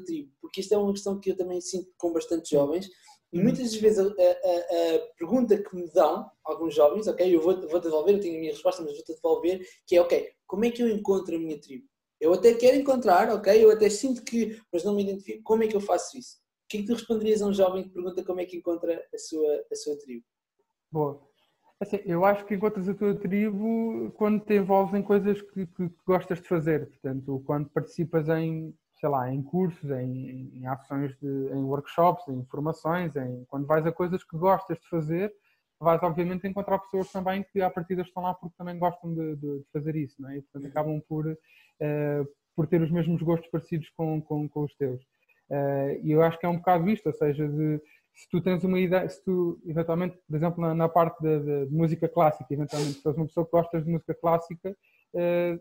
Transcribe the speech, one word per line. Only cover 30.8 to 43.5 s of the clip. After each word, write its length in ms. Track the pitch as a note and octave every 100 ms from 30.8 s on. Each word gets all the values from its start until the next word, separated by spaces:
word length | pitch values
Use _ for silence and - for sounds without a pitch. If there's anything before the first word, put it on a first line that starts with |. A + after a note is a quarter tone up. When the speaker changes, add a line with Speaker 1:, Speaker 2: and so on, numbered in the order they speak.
| - C#3 C#3+ C3
Speaker 2:
de, 60 | C#3+ C#3 C3+
em 100 | C#3
workshops, 600 | C3+ C#3+ - - F3 E3+ -
em 140 | C3 B2+
formações, 680 | C#3+ D3+ D#3 D#3 F3+ E3+
em, 300 | C#3 B2+ B2 B2+
quando 200 | C#3 C#3+
vais 200 | D#3 D#3+
a 60 |
coisas 320 | E3 F3 F#3
que 140 | - D#3+
gostas 400 | F#3+ F#3+ - E3
de 100 | -
fazer, 420 | E3+ D#3 E3+ G#3 - _ _ _ -
vais 240 | D#3+ E3
obviamente 440 | F3 D#3+ F3 F#3 G3
encontrar 300 | G3 G3 F#3+
pessoas 340 | - F#3+ F#3
também 320 | F#3+ F#3 G3 F#3+
que 80 | G3
à 80 | F#3
partida 320 | F#3 E3+ F3+
estão 220 | E3+ F3+
lá 100 | F3+
porque 240 | F3+ E3+ -
também 220 | F3 F3
gostam 340 | F3 F3 E3+
de, 220 | E3 D#3 D3+
de, 220 | D3 C#3
de 60 | -
fazer 240 | D3+ D3+ D#3
isso, 240 | C3+ -
não 80 | C3+
é? 80 | C#3
E 20 |
portanto 240 | C#3 C#3
Speaker 1:
Uhum. 60 | C#3+
Speaker 2:
acabam 320 | D3+ D3+ D3+ -
por, 320 | D#3 D#3 D#3 _ _ _ -
eh, 440 | D3+ D3 D3 D3 C#3+ _ _ -
por 100 | D3+
ter 140 | F3
os 100 | D#3
mesmos 300 | F3 E3 E3+
gostos 300 | D#3+ E3 -